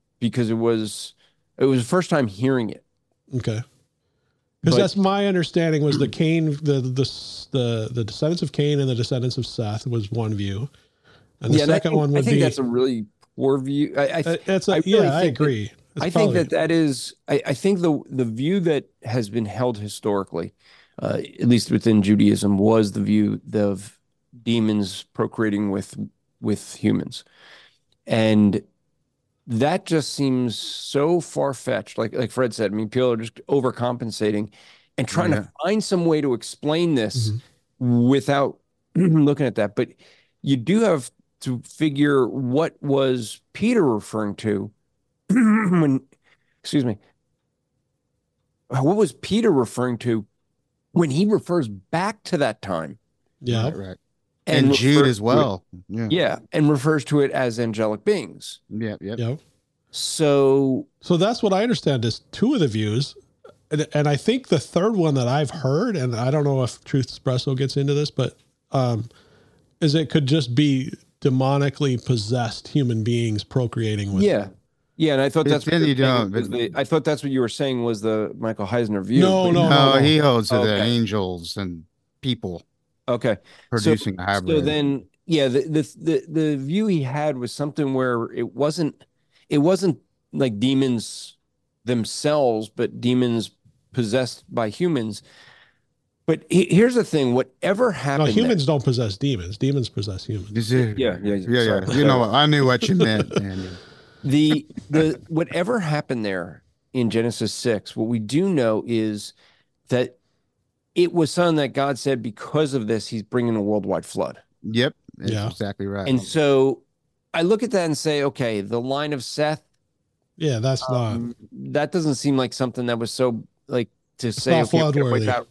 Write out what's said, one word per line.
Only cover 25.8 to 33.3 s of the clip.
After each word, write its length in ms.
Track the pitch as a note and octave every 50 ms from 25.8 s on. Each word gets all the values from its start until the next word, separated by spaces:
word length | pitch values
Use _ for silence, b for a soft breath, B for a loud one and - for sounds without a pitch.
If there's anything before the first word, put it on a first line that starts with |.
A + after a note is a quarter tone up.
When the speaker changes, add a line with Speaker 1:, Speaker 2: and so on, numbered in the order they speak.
| G2+ - - G#2 G#2 G#2 _ _ _ _ _ -
Speaker 1:
with 340 | A#2 G#2+ G#2 - - - -
humans. 500 | - - G#2+ G#2 G2 - - A#2+ - - b b b b b b b b b b b b b _ _ -
And 560 | - - A2+ A2 A2 G#2+ G#2+ G#2 G2+ F#2 G2+ - _ _ _ _ _ _ _ _ _ _ _ _ _ _ _ _
that 400 | - A#2 A2 C3+ D#3 F3 G3 -
just 260 | - D#3+ D#3 C3+ - -
seems 440 | - C#3 C3+ B2+ B2+ B2 A#2+ G2+ -
so 640 | - - - - - - - C#3 C#3+ E3 F3 E3+
far-fetched. 800 | D#3+ - - D3+ C#3+ C#3 C3 - - B2+ A#2+ G#2+ G#2 - - -
Like, 160 | A2+ G#2+ -
like 160 | - B2 G2+
Fred 220 | - B2+ B2+ A#2+ -
said, 180 | - A2 F#2+ G#2
I 20 |
mean, 140 | G#2+ A2 G#2
people 240 | - B2+ B2+ B2+ A#2
are 40 |
just 200 | A2+ A2+ A#2